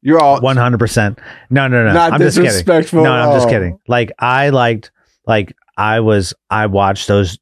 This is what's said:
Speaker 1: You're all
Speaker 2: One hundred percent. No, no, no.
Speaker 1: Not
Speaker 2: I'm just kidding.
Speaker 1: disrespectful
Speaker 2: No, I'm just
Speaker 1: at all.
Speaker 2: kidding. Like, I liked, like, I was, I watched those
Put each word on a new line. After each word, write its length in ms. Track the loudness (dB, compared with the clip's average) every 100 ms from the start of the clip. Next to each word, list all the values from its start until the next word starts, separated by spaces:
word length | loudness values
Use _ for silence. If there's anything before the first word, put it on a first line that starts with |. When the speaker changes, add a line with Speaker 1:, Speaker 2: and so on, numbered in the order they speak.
Speaker 1:
You're 180 | 2 2
all 200 | 4 2
Speaker 2:
One 160 | 0 0
hundred 220 | 0 0
percent. 400 | -2 0 -2 -6 -18 -20 _
No, 160 | -2 0
no, 160 | 0
no. 80 | 2
Speaker 1:
Not 200 | 2 2
Speaker 2:
I'm 60 | 2
just 160 | 0 2
kidding. 100 | 0
Speaker 1:
disrespectful 540 | 0 0 0 0 0
Speaker 2:
No, 100 | 2
I'm 200 | 2 0
just 140 | 2 2
Speaker 1:
at 60 |
all. 60 | 0
Speaker 2:
kidding. 180 | -2 -8 -4
Like, 240 | -2 -2 -4
I 320 | -2 0 0
liked, 400 | 0 0 -2 -8 _ _ _ -2
like, 280 | -2 -2 -12 _ -6
I 240 | -2 0
was, 320 | 2 0 -2 -10 _
I 160 | -4 -2
watched 420 | 0 0 -2 -2
those 300 | 0 0 -6